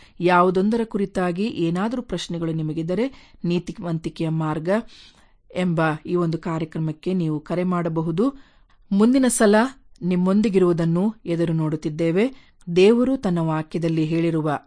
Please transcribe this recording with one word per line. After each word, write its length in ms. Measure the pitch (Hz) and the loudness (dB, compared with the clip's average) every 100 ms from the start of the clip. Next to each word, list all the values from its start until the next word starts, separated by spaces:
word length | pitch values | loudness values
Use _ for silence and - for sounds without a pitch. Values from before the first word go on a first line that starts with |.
| - - | -20 -4
ಯಾವುದೊಂದರ 600 | 175 175 185 185 208 233 | 2 4 4 2 0 0
ಕುರಿತಾಗಿ 600 | 226 202 196 190 180 175 | -2 -4 -4 -2 -4 -2
ಏನಾದರೂ 580 | 220 - 165 175 220 254 | -4 -2 -2 -2 -2 -4
ಪ್ರಶ್ನೆಗಳು 520 | 247 175 - 170 165 | -6 -8 -6 -6 -4
ನಿಮಗಿದ್ದರೆ, 800 | 160 156 156 165 185 269 - - - 170 | -4 -4 -6 -4 -2 -4 -6 -20 -8 -2
ನೀತಿವಂತಿಕೆಯ 840 | 175 175 170 175 160 165 - 160 | -2 -4 -10 -6 -6 -6 -6 -4
ಮಾರ್ಗ 400 | 160 156 151 165 214 - - - _ _ _ _ - | -2 -2 -4 -2 -2 -2 -14 -20 _ _ _ _ -4
ಎಂಬ 260 | 180 165 160 156 - | -2 0 0 -2 -2
ಈ 100 | 175 | -2
ಒಂದು 220 | 170 160 | 0 -2
ಕಾರ್ಯಕ್ರಮಕ್ಕೆ 760 | 175 160 165 165 156 151 180 | -4 -6 -6 -4 -6 -6 -4
ನೀವು 260 | 185 160 151 | -2 -2 -4
ಕರೆ 240 | - 170 | -4 -4
ಮಾಡಬಹುದು. 720 | 185 175 170 160 160 165 262 - - _ _ _ - | -2 -2 -2 -2 -2 0 -2 -4 -12 _ _ _ -2
ಮುಂದಿನ 340 | 196 226 269 254 | 2 4 4 2
ಸಲ 280 | - 220 214 262 - - - | 4 4 4 2 -4 -20 -8
ನಿಮ್ಮೊಂದಿಗಿರುವುದನ್ನು 1120 | 175 180 180 202 220 185 180 170 165 170 214 - 170 | -2 0 2 2 2 4 4 4 2 0 0 -4 -4
ಎದುರು 280 | 170 170 | -2 0
ನೋಡುತ್ತಿದ್ದೇವೆ. 760 | 160 156 156 165 151 165 175 254 - _ _ - 170 | 0 -2 -4 -6 -2 0 2 0 -4 _ _ -2 4
ದೇವರು 420 | 196 233 247 269 | 6 6 2 0
ತನ್ನ 220 | 202 170 | -2 0
ವಾಕ್ಯದಲ್ಲಿ 640 | 160 156 156 170 165 160 156 | 0 -2 -4 -4 -2 0 0
ಹೇಳಿರುವ 540 | 165 170 165 151 143 | 0 0 0 -2 -4